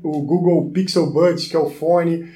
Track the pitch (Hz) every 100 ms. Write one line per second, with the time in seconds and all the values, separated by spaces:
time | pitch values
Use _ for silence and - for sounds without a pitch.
0 | 160 151 143 175 175 165 139 180 185 -
1 | 147 143 175 170 - 160 147 147 156 175
2 | 170 165 170